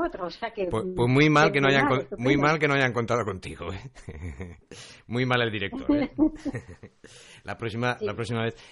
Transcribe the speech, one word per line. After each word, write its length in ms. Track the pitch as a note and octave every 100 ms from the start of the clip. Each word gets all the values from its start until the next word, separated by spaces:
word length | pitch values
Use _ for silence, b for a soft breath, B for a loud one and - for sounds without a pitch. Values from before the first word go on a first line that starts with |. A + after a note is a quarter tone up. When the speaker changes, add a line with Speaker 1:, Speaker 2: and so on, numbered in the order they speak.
Speaker 1:
otra, 200 | E4+ -
o 60 | F3
sea 200 | - A#3
que, 120 | G#3+
Speaker 2:
pues, 200 | F#3 A2
Speaker 1:
mm, 100 | F#2+ G#2
Speaker 2:
pues 120 | A#2+
muy 220 | C3 D3+
mal 220 | D3+ -
que 80 | C#3+
no 80 | C3+
hayan 140 | C#3
Speaker 1:
fenomenal, 260 | C#3 C3 -
Speaker 2:
con-, 100 | G3
muy 140 | B2
Speaker 1:
estupendo. 160 | C#3 C#3+
Speaker 2:
mal 100 | D#3+
que 80 | D3
no 80 |
hayan 180 | C#3 C3
contado 320 | A#2+ A#2 A#2+
contigo, 480 | G#2 F#2 - D2 E2+
¿eh? 60 | F#2+ C3 - -
<laughs> 1000 | D2+ E2+ D2+ F2+ - - - - - -
Muy 180 | A#2
mal 160 | B2+ B2
el 100 | A#2
director, 360 | G#2 G2 C4 - D4
¿eh? 140 | C4+ -
Speaker 1:
<laughs> 760 | D#4 D#4 D4 A#2 - F2 - _
Speaker 2:
<laughs> 480 | - - - -
La 120 | - G2+
próxima, 400 | A2+ A2+ B2 A#2+
Speaker 1:
Sí. 60 | G#3
Speaker 2:
la 80 |
próxima 280 | G#2 A2 A#2
vez. 140 | A2+ B B